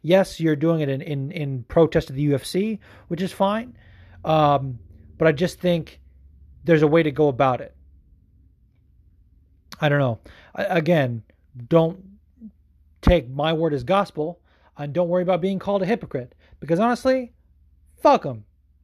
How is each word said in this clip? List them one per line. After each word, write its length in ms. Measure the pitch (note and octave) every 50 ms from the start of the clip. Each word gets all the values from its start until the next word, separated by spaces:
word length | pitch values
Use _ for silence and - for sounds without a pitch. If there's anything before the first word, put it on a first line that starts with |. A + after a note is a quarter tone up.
Yes, 360 | - D3 F3+ F#3+ F#3 - - -
you're 180 | D#3+ D#3+ D3+
doing 240 | C#3 D3+ E3 E3 D#3+
it 100 | D3+ C#3
in, 100 | C3+ C3
in, 320 | - E3 D3 C#3 C3+ C#3
in 300 | - E3 D3+ C#3 C3+ B2+ A#2
protest 460 | - - E3+ D#3+ D#3+ - E3 - -
of 60 | C3
the 60 | C3+
U 120 | D3 D3 C#3
F 100 | B2+ -
C, 360 | - - F3+ G3+ A3 A3 - - - - - - -
which 140 | E3+ E3+
is 100 | F#3+ F#3
fine. 420 | - - G3 G3 G#3 A3+ B3 B3+ - - - - - - - - - - -
Um, 520 | - D#3+ D#3 D3+ D3 C#3+ C#3 C3+ C3+ B2+ A#2 - - - - - - -
but 100 | - E3
I 60 | D#3+
just 260 | D3+ C3+ F3+ E3+ - -
think 420 | - F3+ F3 E3 D#3 - - - - - _ - - - - - - - - - -
there's 180 | - E3 D3+
a 40 | D#3
way 160 | D3 D3+ E3+
to 80 | D#3+ D3+
go 180 | C3 D3 D#3 D3
about 340 | C3 A2+ C#3 C3 B2 -
it. 120 | - - _ _ - _ _ - _ _ - _ _ _ _ _ _ _ _ _ _ _ _ _ _ _ _ _ _ _ _ _ _ _ _ _ _ _ _ _ _ _ - -
I 80 | D#3 D3
don't 120 | C#3+ C#3+
know. 180 | C#3 B2 A2+ - _ - - - - - _
I, 100 | - -
again, 580 | - F#3 E3+ D#3 D#3+ F3 D#3 C3+ B2 A#2 A2+ - _ _ _ _ _ _ B2 A#2+ -
don't 300 | E3 E3 E3 E3 F#3 F#3+ - - G3+ _ _ _ _ B3+ A#3 G#3 _ _ _ _ _ _ _ _ _ _
take 300 | - - F3+ E3 B2 B2
my 240 | C3 C#3 D3 D#3+ E3
word 180 | D#3 E3 D#3+
as 120 | D3 C3+ A#2+
gospel, 560 | B2+ F#3 G3+ G3 - _ D#3 D3+ E3 F3 _ _ _ _ _ _ _ _
and 160 | - D3 D3
don't 160 | C3 E3+ F3+ E3+
worry 140 | F3 F3+
about 180 | F3+ F3 F#3 E3+
being 180 | E3+ F#3+ G3 F3+
called 240 | - G3 G3+ G3
a 40 | F#3+
hypocrite. 480 | E3+ A#3 - - - - C3+ B2 - _ _ _ _ - _
Because 180 | - C#3 E3+ F3
honestly, 540 | A3 A#3+ B3 A#3 - C4 C4 C4 B3 A#3 _ _ _ _ _ _ _ _ _ _ _ _ _ _
fuck 240 | - D4+ C#4 - -
'em. 180 | D3 A#2+ A2 G#2+ _ _ _ _ _ _ _